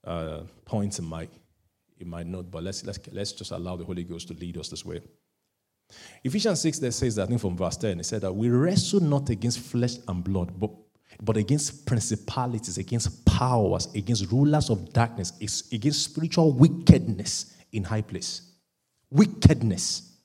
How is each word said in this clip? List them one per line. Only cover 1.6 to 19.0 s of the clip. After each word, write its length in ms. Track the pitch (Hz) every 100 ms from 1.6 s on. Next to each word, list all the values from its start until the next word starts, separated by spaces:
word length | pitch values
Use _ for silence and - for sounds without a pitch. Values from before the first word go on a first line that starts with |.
| _ _ _ _
in 100 | 87
my 140 | 85
note, 280 | 85 92 90
but 120 | 85
let's, 220 | 90 98
let's, 140 | - 101 -
let's 200 | 98 104
just 180 | - -
allow 260 | 90 90 90
the 80 |
Holy 200 | 87 90
Ghost 240 | 87 85 -
to 60 |
lead 220 | 82 87 87
us 120 | 85
this 160 | -
way. 160 | - 85 - _ _ _ _ _ _ _ _ - - -
Ephesians 360 | 131 180 214 170
six 180 | 165 170
there 120 | 135
says 240 | 113 127
that, 100 | 107
I 20 | 95
think 140 | 120
from 160 | 98 87
verse 200 | 90 -
ten, 240 | 110 87
it 40 | 80
said 160 | 110
that 100 | 92
we 160 | 95 120
wrestle 520 | 120 160 196 - 202
not 300 | 160 143 139
against 300 | 104 113 120
flesh 360 | - 120 123 120 -
and 160 | 90
blood, 340 | 90 95 90 90
but, 120 | 104 - _ _ _ -
but 140 | 104 107
against 500 | 101 147 - - -
principalities, 920 | 120 - 110 - - 123 117 110 92
against 460 | 90 120 - -
powers, 640 | - - 123 123 98 92 -
against 380 | 107 92 117 95
rulers 360 | 123 147 151 -
of 220 | 104 92
darkness, 400 | - 117 113 87 -
it's 300 | 107 - -
against 300 | 117 135 147
spiritual 500 | - - 160 - 160
wickedness 1040 | 127 165 - - - 87 95 - - - - _
in 120 | 110
high 180 | 90 110
place. 480 | 104 92 - - - _ _ _ _ _